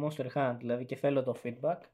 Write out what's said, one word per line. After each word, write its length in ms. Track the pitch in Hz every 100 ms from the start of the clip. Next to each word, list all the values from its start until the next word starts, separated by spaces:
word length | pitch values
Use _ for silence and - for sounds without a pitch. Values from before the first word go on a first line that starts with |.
| 151
Monster 200 | 151 127
Hunt, 200 | 147 135 120
δηλαδή, 260 | 120 123
και 120 | 127 127
θέλω 260 | 143 139
το 120 | 127 117
feedback, 340 | 123 120 147 180 -